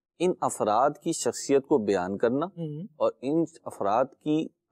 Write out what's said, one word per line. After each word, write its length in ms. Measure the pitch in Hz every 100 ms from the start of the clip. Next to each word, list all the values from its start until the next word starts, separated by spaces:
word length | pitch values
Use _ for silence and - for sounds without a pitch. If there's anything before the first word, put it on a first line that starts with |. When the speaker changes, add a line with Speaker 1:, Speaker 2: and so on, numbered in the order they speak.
| _ -
Speaker 1:
इन 160 | 180 -
अफराद 560 | 135 - 107 104 143 147
की 140 | -
शख्सियत 540 | 160 120 - - 139 135
को 120 | 151
बयान 380 | 104 98 90 98
करना 340 | 117 131 175 170
Speaker 2:
हम्म। 300 | 165 147 185 -
Speaker 1:
और 180 | 113 -
इन 220 | 123 160 160 - -
अफराद 400 | - 98 110 135
की 440 | _ 151 151 160 _ _